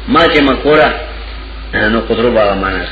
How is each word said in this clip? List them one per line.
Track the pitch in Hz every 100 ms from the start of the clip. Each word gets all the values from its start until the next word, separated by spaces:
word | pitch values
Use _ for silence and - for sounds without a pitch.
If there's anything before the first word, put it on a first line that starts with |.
| -
ما | 147 165
چې | 151
ما | 139 120
کوله، | 143 151 139 - - - - - - - -
نو | - 107 113
قطب | 113 110 120 110
هغه | 101 95
معنا | 95 92 87